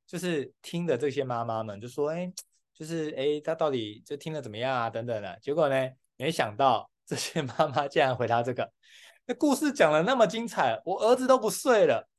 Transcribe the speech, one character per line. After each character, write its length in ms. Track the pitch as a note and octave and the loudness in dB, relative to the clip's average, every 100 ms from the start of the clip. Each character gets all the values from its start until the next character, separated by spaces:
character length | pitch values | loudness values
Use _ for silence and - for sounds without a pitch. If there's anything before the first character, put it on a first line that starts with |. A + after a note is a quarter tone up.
| _ | _
就 120 | F3 | -8
是 340 | F3 D#3 B2 - | -4 -4 -6 -12
听 260 | - E3+ E3+ | -10 -6 -2
的 120 | B2 | 0
这 120 | D3 | 0
些 140 | C3+ | -2
妈 220 | C3 A#2 A#2 | -4 -4 -4
妈 160 | A2 | -4
们， 180 | A2 G2+ | -6 -10
就 80 | A#2+ | -10
说 220 | C3+ D3 | -6 -4
，“哎， 180 | E3 F3+ F#3 - _ _ | -4 -8 -12 -20 _ _
就 100 | _ | _
是， 300 | D#3 E3 D3+ C3 | -8 -6 -6 -4
哎， 240 | C#3 D3 | -2 -2
他 140 | D3 | -4
到 160 | D#3+ D#3+ | -2 0
底 320 | C3 G#2+ G#2+ | -2 -4 -10
就 120 | - C#3+ | -14 -12
听 160 | D#3+ | -8
得 100 | D#3 | -10
怎 80 | B2 | -10
么 60 | G#2+ | -6
样 200 | B2+ B2+ | -4 -2
啊？” 140 | A#2 | -2
等 160 | A2+ A#2+ | -4 -6
等 160 | A2 | -6
的。 160 | G2 F2 | -8 -10
结 140 | - | -4
果 140 | D3+ D3 | 0 2
呢， 200 | C3+ B2+ - _ _ | 2 -2 -8 _ _
没 160 | C3+ | -4
想 240 | E3 A#2 G#2+ | -2 -2 2
到 340 | C3+ A2 - _ - | 4 4 -2 _ -10
这 80 | |
些 260 | C3 - E3 | -8 -6 -6
妈 280 | C3 - D#3 | -6 0 0
妈 180 | C3 C#3+ | 2 0
竟 160 | E3 | 2
然 120 | C3+ B2 | 2 2
回 100 | A2+ | 2
答 160 | A#2 | 2
这 100 | A#2+ | 0
个 160 | B2 A2+ _ _ - - _ - | -2 -6 _ _ -20 -20 _ -10
，“那 80 | - | 0
故 180 | D4+ | 2
事 180 | C4 D4+ | 2 0
讲 200 | - D#3+ | 4 4
得 100 | D3+ | 4
那 140 | F#3 B3+ | 4 4
么 100 | G#3+ | 4
精 220 | A3+ A#3 | 2 -6
彩， 340 | - C3+ A2 | 0 0 0
我 160 | - F#3+ | -4 -2
儿 120 | G#3+ | 2
子 140 | B3+ B3+ | 2 4
都 100 | C4 | 4
不 100 | G#3+ | 2
睡 380 | - C#4+ A3+ D#3+ | -2 2 6 6
了。” 220 | A2+ - | 4 -2